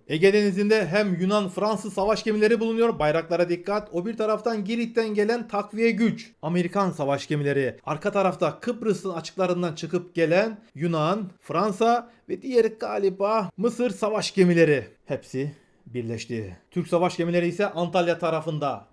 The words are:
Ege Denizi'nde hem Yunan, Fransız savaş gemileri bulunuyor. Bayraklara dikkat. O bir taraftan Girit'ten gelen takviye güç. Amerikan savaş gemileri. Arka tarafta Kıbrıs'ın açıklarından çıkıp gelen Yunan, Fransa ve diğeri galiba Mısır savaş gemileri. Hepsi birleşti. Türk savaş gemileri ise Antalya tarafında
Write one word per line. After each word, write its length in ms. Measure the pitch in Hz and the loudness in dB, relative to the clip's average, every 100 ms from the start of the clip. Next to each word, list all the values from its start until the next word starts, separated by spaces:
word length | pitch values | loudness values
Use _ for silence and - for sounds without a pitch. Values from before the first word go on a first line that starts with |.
| - | -6
Ege 240 | 156 190 | 4 4
Denizi'nde 540 | 208 208 185 208 220 170 | 6 2 2 2 2 2
hem 340 | 202 208 175 | 0 0 0
Yunan, 280 | 185 208 196 | 2 2 0
Fransız 440 | 185 208 202 214 | -2 -2 -2 -4
savaş 320 | 202 196 214 | -2 0 0
gemileri 360 | 226 214 214 226 | 0 2 4 4
bulunuyor. 380 | 226 226 226 151 | 0 2 0 2
Bayraklara 500 | 151 156 160 170 175 | 2 0 0 0 0
dikkat. 400 | 175 185 208 208 | 0 -2 -4 -4
O 140 | 170 190 | -6 -6
bir 100 | 226 | -4
taraftan 480 | 214 214 226 220 | -2 0 -2 -4
Girit'ten 500 | 190 233 233 233 220 | -4 -2 -2 -2 -2
gelen 340 | 208 208 240 233 | 0 0 0 -2
takviye 420 | 202 208 214 233 | -6 -6 0 0
güç. 420 | 190 226 - - - | 4 0 0 -8 -10
Amerikan 480 | 151 175 170 190 190 | -2 0 0 0 0
savaş 380 | 156 139 139 - | 0 -2 -2 -2
gemileri. 480 | 147 143 139 127 - - | -2 0 2 0 -4 -6
Arka 260 | 151 202 | -4 -2
tarafta 480 | 202 185 180 165 - | 0 0 2 -2 -2
Kıbrıs'ın 500 | 233 233 220 190 196 | -6 -4 -2 -2 -2
açıklarından 640 | 165 156 - 180 175 175 | -8 -8 -2 0 0 -2
çıkıp 400 | 156 160 180 180 | -4 -4 -6 -4
gelen 440 | 170 165 175 220 208 - | 0 2 4 2 -2 -16
Yunan, 560 | 135 170 165 151 208 185 - | -6 -2 0 0 0 -4 -12
Fransa 720 | - 156 214 196 226 240 233 _ - | -4 -2 0 2 2 2 -2 _ -10
ve 140 | 185 | -8
diğeri 260 | 285 247 220 | 0 2 2
galiba 840 | 220 220 208 196 190 202 220 185 - | 0 -6 0 -2 0 0 0 -2 -2
Mısır 340 | 233 233 247 | -4 0 -2
savaş 440 | - 214 214 - | -2 -2 -2 -2
gemileri. 500 | - 180 170 156 139 104 _ | 4 4 6 6 4 -2 _
Hepsi 500 | - 139 - 127 143 - _ _ - | -8 -8 -6 -6 -6 -8 _ _ -12
birleşti. 720 | 120 113 113 - 117 98 87 _ | -8 -6 -8 -6 -8 -8 -12 _
Türk 180 | 180 160 | -6 -2
savaş 280 | 175 175 175 | 0 0 0
gemileri 320 | 170 175 170 | 0 2 0
ise 220 | 175 202 | 0 -2
Antalya 480 | 160 170 180 170 165 | 0 0 0 2 0
tarafında 680 | 170 160 156 151 143 110 - | 0 -2 -4 -4 -4 -4 -10